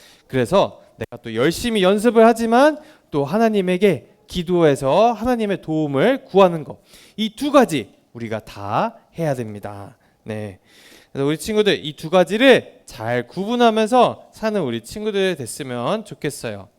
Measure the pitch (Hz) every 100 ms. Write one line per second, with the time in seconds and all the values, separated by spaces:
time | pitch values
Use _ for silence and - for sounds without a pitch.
0 | - _ _ 131 117 190 120 - _ _
1 | 113 120 117 110 147 - 233 220 180 208
2 | 233 226 226 233 226 240 294 302 - _
3 | _ 147 135 208 226 208 185 180 202 127
4 | - _ _ 180 175 175 156 135 135 170
5 | 233 208 240 240 208 170 - 156 151 135
6 | 202 269 - 185 185 165 - - _ -
7 | - - 220 - 285 277 226 147 98 _
8 | _ 117 113 107 - 101 101 123 220 -
9 | _ - 156 127 110 104 101 101 98 _
10 | _ _ 110 107 104 92 _ _ - -
11 | _ 139 139 156 - 214 196 120 139 -
12 | 156 180 180 214 262 196 - - - -
13 | 113 123 117 175 202 240 233 220 214 254
14 | 180 - - - 220 208 135 117 - 214
15 | 214 196 190 156 117 - 131 123 123 214
16 | 214 143 147 - 120 104 95